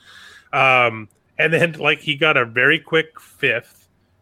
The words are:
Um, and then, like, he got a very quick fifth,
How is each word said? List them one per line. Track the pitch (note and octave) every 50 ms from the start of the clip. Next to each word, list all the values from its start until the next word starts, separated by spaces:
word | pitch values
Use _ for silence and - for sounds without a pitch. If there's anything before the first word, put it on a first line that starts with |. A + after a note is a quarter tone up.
| _ - - - - - - - _ _ -
Um, | C#3 C3 C3 C3 B2+ B2 A#2 A2+ A2 G#2+ - _ _ _ _ _ -
and | D#3 D#3
then, | E3 D3+ E3+ E3+ D#3 -
like, | D3 D3 D#3 D3
he | - D#3 D3
got | C#3 E3 D#3 D3+
a | C3+ A#2+
very | A2+ A2+ B2 B2+ C#3 D#3+
quick | D#3+ - - D#3+ D#3+ D#3+ D#3+ - -
fifth, | - - _ - D3 B2+ A2+ B2 - _ _ _ _ _ _ _ _ _ _ _